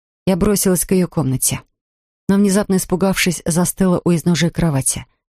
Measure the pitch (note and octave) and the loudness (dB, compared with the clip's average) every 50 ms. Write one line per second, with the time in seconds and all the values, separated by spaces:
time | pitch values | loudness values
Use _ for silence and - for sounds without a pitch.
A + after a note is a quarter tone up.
0 | _ _ _ _ - - G3 E3+ F#3 G#3 G3+ F#3+ - F#3+ F3+ E3+ - - G3 F#3 | _ _ _ _ -2 -2 0 2 2 0 0 2 0 0 0 0 0 0 0 0
1 | F3+ - - E3 C3+ C3 C3 C3 - - C3+ - - _ _ _ _ _ _ _ | 0 -2 -2 -2 -2 -2 -2 -2 -2 -2 -4 -4 -10 _ _ _ _ _ _ _
2 | _ _ _ _ _ - G3 G3 G#3 G3+ F#3 G#3 G3+ - F#3+ F#3 - - - E3+ | _ _ _ _ _ 0 2 4 4 4 2 2 0 0 0 -2 -2 -2 -2 0
3 | F#3 G3 F#3 - - F3+ D#3+ - - - D#3 E3+ F3+ - - - G3 F#3 F3+ - | 0 0 0 0 0 -2 -2 -4 -4 -2 0 0 0 0 0 0 0 2 2 0
4 | - F3 F3 D#3+ - E3+ F3 C#3 E3+ E3 - - F3 E3 C#3+ C3+ B2+ - - - | 2 0 0 0 2 0 0 2 0 -2 -2 -2 -2 -2 0 -2 -2 -4 -4 -6
5 | - _ _ _ _ | -10 _ _ _ _